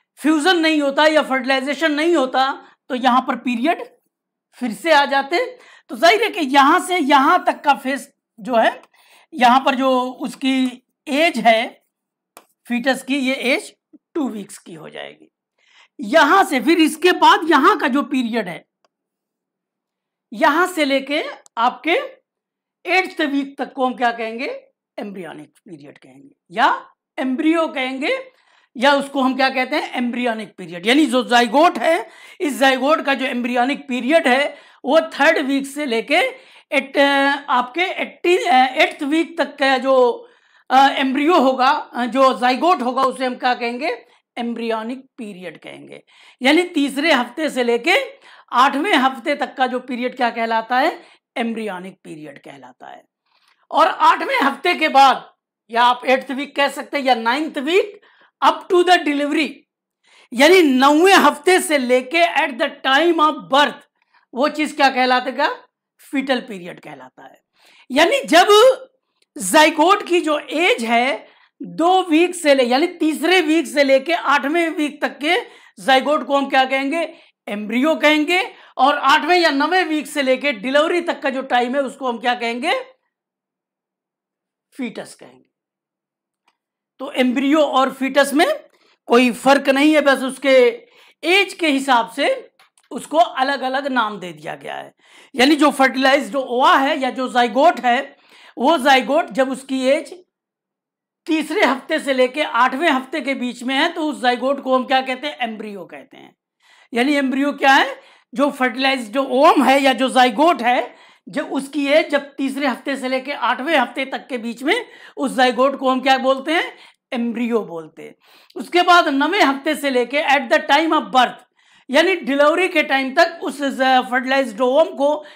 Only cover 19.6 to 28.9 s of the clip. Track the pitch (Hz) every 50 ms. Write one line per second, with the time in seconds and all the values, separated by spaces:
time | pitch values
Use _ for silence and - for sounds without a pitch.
19.6 | _ _ _ _ _ _ _ _ _ _ _ _ _ - - 294 320 302 285 330
20.6 | 370 359 359 320 294 269 277 269 269 269 285 320 466 571 - - _ _ - 233
21.6 | 233 247 240 - - 311 359 539 587 - - _ _ _ _ _ _ _ _ _
22.6 | _ _ _ _ - - 339 370 370 - - - 311 269 277 277 277 277 - -
23.6 | 247 240 - 277 254 254 226 226 247 240 202 226 226 226 226 233 277 466 523 539
24.6 | _ _ _ _ _ _ - - 226 208 190 196 170 151 147 151 151 139 _ _
25.6 | _ 214 170 143 143 139 - _ _ - 127 139 139 143 _ _ _ _ 170 214
26.6 | 254 349 - 523 - - _ _ _ _ - - 269 262 254 285 311 311 330 330
27.6 | 320 311 - 269 254 254 262 262 285 381 523 523 523 - _ _ _ _ _ _
28.6 | _ _ - 233 233 277